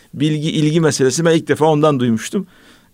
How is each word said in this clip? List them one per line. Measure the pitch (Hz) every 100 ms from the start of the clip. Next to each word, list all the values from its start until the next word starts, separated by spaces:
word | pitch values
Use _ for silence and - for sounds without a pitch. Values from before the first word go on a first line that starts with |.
| _
Bilgi, | 120 151 151 151
ilgi | 156 151 165
meselesi | 156 131 131 131 165
ben | 160
ilk | 160
defa | 131 156
ondan | 151 151 135
duymuştum. | 123 110 - 208 185 _ - _ _